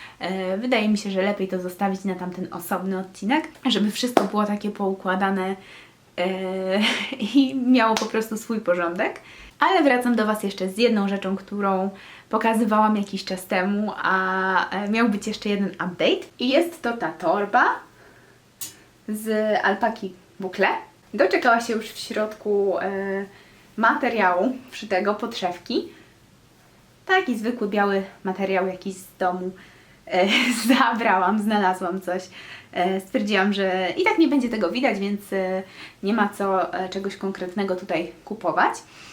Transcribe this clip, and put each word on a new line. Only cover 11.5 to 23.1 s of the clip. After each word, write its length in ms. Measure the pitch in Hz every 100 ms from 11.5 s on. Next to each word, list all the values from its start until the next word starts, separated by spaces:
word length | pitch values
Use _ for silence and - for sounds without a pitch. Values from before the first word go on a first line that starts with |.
| 202 196 190 196 - - - -
pokazywałam 680 | 220 226 226 214 214 214 214
jakiś 280 | 202 190 -
czas 200 | 185 -
temu, 460 | 185 196 202 208 -
a, 720 | - 190 185 190 190 185 -
e, 200 | 190 208
miał 200 | 226 233
być 180 | 202 220
jeszcze 220 | 214 214
jeden 200 | 202 190
update. 580 | - 180 - 160 370 - -
I 100 | 247
jest 320 | 294 339 -
to 160 | 240 233
ta 140 | 160
torba 520 | - 165 202 196 247 370 - - - - - - - _ - - - - _ -
z 480 | 214 220 214 214 208
alpaki 500 | 196 208 226 226 190 - - -
Bukle. 280 | 185 - 190 - - - -
Doczekała 480 | 208 370 381 247 233
się 120 | 233
już 120 | 226 -
w 120 | -
środku, 840 | - 220 214 - 208 202 196 175
e, 460 | 190 196 196